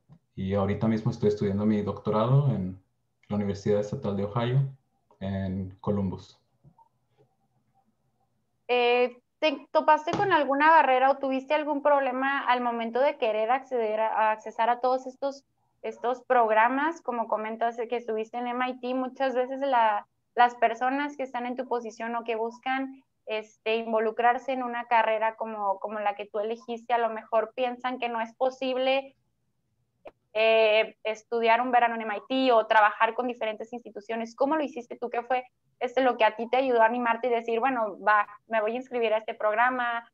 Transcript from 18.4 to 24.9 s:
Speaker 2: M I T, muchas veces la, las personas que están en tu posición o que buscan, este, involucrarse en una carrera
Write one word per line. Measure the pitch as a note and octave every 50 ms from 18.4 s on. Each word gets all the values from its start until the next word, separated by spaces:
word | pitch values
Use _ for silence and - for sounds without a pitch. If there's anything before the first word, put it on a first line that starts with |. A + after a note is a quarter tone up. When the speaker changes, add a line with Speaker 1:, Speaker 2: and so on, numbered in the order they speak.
| B3 A#3+
Speaker 2:
M | A#3+ B3 B3+ B3+
I | C4 B3+
T, | B3 B3 B3+
muchas | C4 C4 B3+ B3+ - C4+ C4+ A#3+
veces | B3+ B3+ B3+ C4+ C4
la, | C#4 C#4 C4 A#3+ A3+ A3 G#3 G#3 - - _ _ _ _ _
las | A#3 B3 A#3+ A#3+
personas | - A3+ A3+ A3 A3+ B3+ B3+ C4+ C#4 D4 C#4+ D4
que | C#4+ C4
están | B3+ - A#3+ A#3+
en | B3 B3+
tu | C4 B3 B3+
posición | B3 A#3+ A#3+ A3 G#3+ - A3+ A#3 A#3
o | A#3 A3+
que | A#3 A3+
buscan, | A3 A3+ A#3 A#3 - - C4 C4+ C4+ C4+ C4+ C4+ - _ _ _ _ _
este, | - A3 G#3+ G#3+ G#3+ _ _ _ A3 A3
involucrarse | A#3 A3+ A3+ A3+ A3 A3 A3 A3 A#3+ A#3 A#3+ A#3+ B3+ B3+ - C4
en | B3+ B3+
una | A#3+ A#3+ A#3+ A#3+
carrera | -